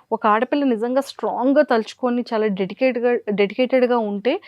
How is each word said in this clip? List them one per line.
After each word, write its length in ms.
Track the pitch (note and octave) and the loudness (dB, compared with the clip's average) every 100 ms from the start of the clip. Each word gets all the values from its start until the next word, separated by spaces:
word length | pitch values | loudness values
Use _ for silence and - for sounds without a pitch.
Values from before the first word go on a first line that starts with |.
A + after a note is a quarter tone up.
| _ | _
ఒక 160 | A3+ A3 | -2 2
ఆడపిల్ల 360 | G#3+ B3+ D4 | 2 0 0
నిజంగా 380 | C#4 A3+ A#3+ B3+ | 0 0 0 -2
స్ట్రాంగ్‌గా 600 | C4+ - G#3+ G3 B3+ C#4 | -4 -6 -6 -2 2 2
తలుచుకొని 640 | C#4+ A#3 G#3+ - B3 A#3+ A#3+ | 4 0 -2 -4 -2 -2 -2
చాలా 140 | A3+ G#3+ | -2 -2
డెడికేట్‌గా, 680 | F#3+ F#3+ G#3 C4 A#3+ A#3+ A#3+ - | -2 -4 0 0 0 0 0 -2
డెడికేటెడ్‌గా 680 | G3 G3+ G#3+ B3+ C4 B3 A#3+ | 0 0 0 0 2 2 2
ఉంటే 440 | G#3+ G3+ A3+ F4 | 0 -2 -2 -4